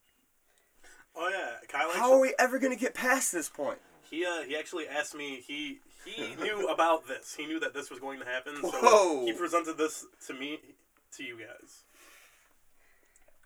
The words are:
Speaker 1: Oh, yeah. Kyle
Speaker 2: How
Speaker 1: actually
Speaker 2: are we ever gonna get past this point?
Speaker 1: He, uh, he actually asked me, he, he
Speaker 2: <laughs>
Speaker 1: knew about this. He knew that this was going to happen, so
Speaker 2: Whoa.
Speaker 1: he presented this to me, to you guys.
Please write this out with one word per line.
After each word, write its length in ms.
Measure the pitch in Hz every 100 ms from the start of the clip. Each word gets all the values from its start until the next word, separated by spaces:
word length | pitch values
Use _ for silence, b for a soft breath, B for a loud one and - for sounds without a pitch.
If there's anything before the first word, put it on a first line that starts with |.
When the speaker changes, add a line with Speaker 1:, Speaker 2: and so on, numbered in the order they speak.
| _ _ _ _ _ _ _ _ B B _
Speaker 1:
Oh, 140 | - 175
yeah. 300 | 190 143 117 -
Kyle 140 | 139
Speaker 2:
How 80 | 160
Speaker 1:
actually 220 | 180 240
Speaker 2:
are 80 | 262
we 140 | 262 -
ever 220 | 247 254
gonna 160 | 262
get 200 | 240 240
past 360 | - 262 262 -
this 180 | 175 -
point? 300 | - 135 98 - - -
Speaker 1:
He, 140 | 151
uh, 180 | 180 165 135
he 100 | 151
actually 320 | 156 180 143
asked 260 | 147 147
me, 280 | 151 143 131 127
he, 320 | 147 147 139 - -
he 300 | - - 117
Speaker 2:
<laughs> 60 | 135
Speaker 1:
knew 260 | - 208 170
about 380 | 160 165 160 -
this. 280 | 127 - -
He 100 | 151
knew 140 | 160
that 140 | 156
this 160 | 143 -
was 80 | 131
going 180 | 135 135
to 40 | 123
happen, 280 | 127 147 143
so 80 | -
Speaker 2:
Whoa. 540 | - 233 214 185 143 127
Speaker 1:
he 60 |
presented 440 | 170 170 170 160 151
this 280 | 151 - - _ -
to 80 |
me, 240 | 135 139 151 - - _ _ _ -
to 60 |
you 120 | 135 349
guys. 440 | - - - - _ B B B B B B _ _ b b b b b b -